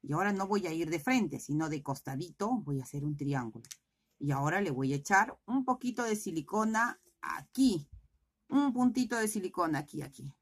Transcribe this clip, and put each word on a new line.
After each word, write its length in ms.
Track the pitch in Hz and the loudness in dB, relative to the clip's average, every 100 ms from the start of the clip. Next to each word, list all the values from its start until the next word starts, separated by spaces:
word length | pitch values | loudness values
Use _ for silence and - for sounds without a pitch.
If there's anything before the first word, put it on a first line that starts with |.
Y 100 | 135 | -2
ahora 200 | 156 202 | 0 2
no 120 | 196 196 | 0 0
voy 220 | 208 175 | 0 0
a 40 | |
ir 200 | 160 160 | -2 -2
de 80 | 165 | -2
frente, 400 | - 254 180 127 | 2 2 2 -2
sino 280 | - 147 160 | -2 0 0
de 140 | 151 | -4
costadito. 760 | 147 135 - 135 175 - 208 247 | -4 -6 -6 -8 -8 -6 -2 -2
Voy 220 | 139 139 | -2 -4
a 40 | |
hacer 200 | 127 143 | -4 -6
un 140 | 147 147 | -4 -4
triángulo. 480 | 143 139 117 113 113 - _ _ _ _ | -2 -2 -4 -10 -18 -20 _ _ _ _
Y 100 | 143 | -2
ahora 320 | 135 147 185 | 0 0 0
le 80 | 190 | 0
voy 240 | 127 131 | 0 0
a 40 | 143 | -2
echar 380 | - 196 214 - - | 4 4 4 -4 -2
un 180 | 262 262 | 0 0
poquito 380 | 254 247 240 | 0 -2 -2
de 120 | 233 214 | 0 0
silicona 880 | 202 160 147 214 220 220 240 - _ _ | -2 -6 -2 0 2 2 0 -2 _ _
aquí. 680 | - 160 - - 262 175 - - _ _ _ _ _ | -8 -8 -6 4 4 4 -4 -20 _ _ _ _ _
Un 220 | 269 285 | 2 2
puntito 460 | 247 247 247 247 240 | 4 4 4 0 0
de 100 | 214 | 0
silicona 520 | 214 180 180 165 143 | 0 -4 0 0 0
aquí, 240 | 147 151 | -2 -8
aquí. 280 | 139 - 139 - | -10 -12 -14 -14